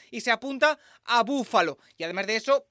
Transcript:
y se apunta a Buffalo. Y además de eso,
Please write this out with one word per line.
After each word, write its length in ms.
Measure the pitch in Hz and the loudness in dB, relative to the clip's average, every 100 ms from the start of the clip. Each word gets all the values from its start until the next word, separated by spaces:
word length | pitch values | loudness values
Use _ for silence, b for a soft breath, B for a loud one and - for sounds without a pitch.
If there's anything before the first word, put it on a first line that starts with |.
| b | b
y 100 | 233 | -6
se 80 | 247 | -2
apunta 480 | 226 269 269 302 294 b b - | -2 -4 0 2 2 b b 0
a 180 | 233 | 0
Buffalo. 560 | 220 277 226 214 165 135 b - | 2 -2 0 2 2 -2 b -12
Y 60 | |
además 240 | 165 180 196 | -8 -6 -4
de 80 | 220 | -2
eso, 320 | 269 277 - | 0 0 -2